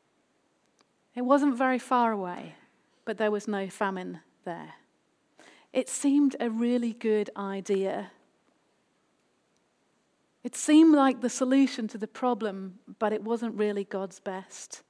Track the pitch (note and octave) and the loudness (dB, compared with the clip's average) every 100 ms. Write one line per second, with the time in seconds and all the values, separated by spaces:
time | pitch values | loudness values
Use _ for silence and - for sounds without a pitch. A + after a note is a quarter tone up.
0 | _ _ _ _ _ _ _ _ _ _ | _ _ _ _ _ _ _ _ _ _
1 | _ A#3+ B3 C#4+ C#4+ B3 C4 B3+ - B3 | _ -4 2 4 4 2 0 0 0 2
2 | A#3 G#3 F3+ F3 E3 - _ _ _ _ | 2 0 -6 -10 -14 -18 _ _ _ _
3 | - G#3 G#3+ G#3 G#3 G3+ F#3+ - G3 F#3+ | -10 -2 -2 -2 -4 -6 -6 -6 -6 -4
4 | F#3 E3+ - _ - E3 D#3 - _ _ | -10 -14 -18 _ -12 -12 -14 -20 _ _
5 | _ _ _ _ - - _ B3+ B3+ - | _ _ _ _ -20 -20 _ -6 -4 -2
6 | C#4+ C#4+ C#4 - A#3 A3+ A#3+ B3 A#3+ A3+ | 2 4 4 2 -4 -2 0 0 -2 -4
7 | A3+ G#3+ G#3 - G3 G3 F#3+ F#3+ F#3+ E3+ | -2 0 -2 -6 -8 -8 -4 -2 -2 -6
8 | G3 - _ _ _ _ _ _ _ _ | -10 -16 _ _ _ _ _ _ _ _
9 | _ _ _ _ _ _ _ _ _ _ | _ _ _ _ _ _ _ _ _ _
10 | _ _ _ _ B3 - - D4+ D#4+ D4 | _ _ _ _ -12 -6 4 8 8 8
11 | C4+ B3+ A#3+ - B3+ C4+ C4+ - A3 G#3+ | 6 2 -4 -2 2 4 4 2 -8 -8
12 | G#3+ - B3+ A3+ G#3+ F#3+ F#3+ F3+ - G3 | -12 -4 -2 -2 -4 -8 -12 -16 -20 -4
13 | G#3+ G#3+ G#3+ A3+ A3+ G#3 G#3 G3+ G3 G3 | -2 -2 -4 -4 -4 -2 -2 -2 -6 -8
14 | G3 - G#3 F#3+ F#3 - - - | -8 -10 -10 -10 -12 -18 -18 -20